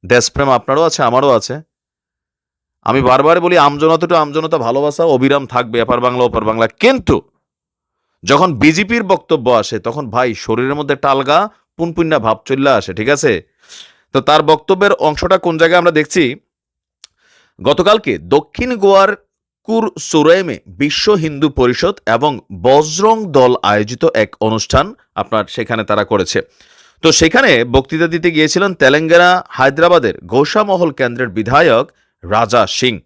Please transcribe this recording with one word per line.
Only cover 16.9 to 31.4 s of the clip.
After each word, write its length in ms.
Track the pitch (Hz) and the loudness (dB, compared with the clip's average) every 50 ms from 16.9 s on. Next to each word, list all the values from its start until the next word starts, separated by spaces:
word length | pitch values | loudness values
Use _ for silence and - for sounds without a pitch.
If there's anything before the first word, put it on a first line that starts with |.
| _ _ - _ _ _ _ _ _ _ _ _ _ - 92 | _ _ -20 _ _ _ _ _ _ _ _ _ _ -6 -2
গতকালকে 540 | 110 147 - 180 196 214 226 220 - 110 82 | -2 0 2 2 2 2 2 0 -4 -6 -6
দক্ষিণ 600 | 76 87 131 147 151 _ _ - 240 254 254 220 | -4 0 0 0 0 _ _ -8 -6 -6 -4 0
গোয়ার 520 | 190 196 196 190 196 196 202 - _ _ _ _ _ _ _ _ _ | 2 4 4 4 4 2 0 -6 _ _ _ _ _ _ _ _ _
কুরসুরেমে 960 | - 220 226 220 214 - - - - - 160 147 151 170 190 190 170 120 - _ - | -4 -2 -2 -2 -2 -6 -10 -12 -2 0 2 4 4 4 4 2 -4 -8 -12 _ -20
বিশ্ব 460 | 92 90 139 151 - - - 214 214 | -8 -4 -4 -4 -2 -2 0 0 0
হিন্দু 360 | 185 156 160 147 139 151 151 | 0 0 -6 -4 -2 -4 -4
পরিষদ 500 | - - 127 120 127 - - 175 202 - _ | 0 0 0 0 0 0 -2 -4 -4 -4 _
এবং 340 | - 113 113 123 151 139 104 - _ 101 90 | -2 -2 0 0 -2 -4 -4 -12 _ -18 -4
বজরং 640 | 85 123 135 143 156 156 156 170 196 220 226 220 214 | 0 2 4 4 2 0 -2 -2 0 0 0 0 -2
দল 300 | 185 143 139 127 123 123 - - | -2 2 2 4 4 2 0 0
আয়োজিত 420 | 95 104 104 107 107 123 117 - | 0 0 0 -2 -4 -6 -2 -2
এক 300 | 165 - 117 107 101 - _ | -2 0 0 -2 -2 -4 _
অনুষ্ঠান 540 | 107 110 110 113 - - - 131 147 196 233 _ _ _ _ | -4 -2 -2 -4 -4 0 0 0 0 0 -6 _ _ _ _
আপনার 300 | - 101 - - 110 104 - | -8 -8 -4 -2 -4 -4 -4
সেখানে 360 | - - 113 - 117 110 107 | -6 -10 -6 -6 -4 -6 -4
তারা 200 | - 104 104 104 | -2 -2 -2 -2
করেছে। 380 | - 113 101 92 - - 104 - _ _ _ _ _ _ _ _ _ _ _ | 0 0 -2 -2 -2 -4 -6 -6 _ _ _ _ _ _ _ _ _ _ _
তো 100 | - 160 | 0 0
সেখানে 520 | 147 - 165 165 - 233 277 233 156 120 113 | 2 4 2 2 2 2 2 4 2 2 0
বক্তৃতা 440 | 127 117 135 131 - - 156 170 165 | 0 0 -2 -2 0 -4 -2 -2 -2
দিতে 240 | 160 170 160 180 | -2 -2 -2 -2
গিয়েছিলেন 420 | 165 156 156 156 - 175 190 202 185 | 0 0 0 0 0 0 -2 -2 -2
তেলেঙ্গানা 720 | - 147 131 139 151 160 160 165 170 175 180 180 180 - - | 2 2 2 2 2 2 4 4 4 6 4 2 0 -2 -8
হায়দ্রাবাদের 640 | - - 131 139 139 147 165 175 180 165 131 107 90 - - | -4 0 0 0 2 2 2 4 4 4 2 0 -4 -4 -10
গোসামহল 680 | 87 104 131 147 - - 214 214 202 190 185 175 165 | -4 0 0 0 0 0 -2 0 0 0 0 0 -2
কেন্দ্রের 380 | 135 - 135 120 120 120 127 117 | -2 -2 -4 -4 -2 -4 -6 -6
বিধায়ক 640 | 90 107 | -4 -6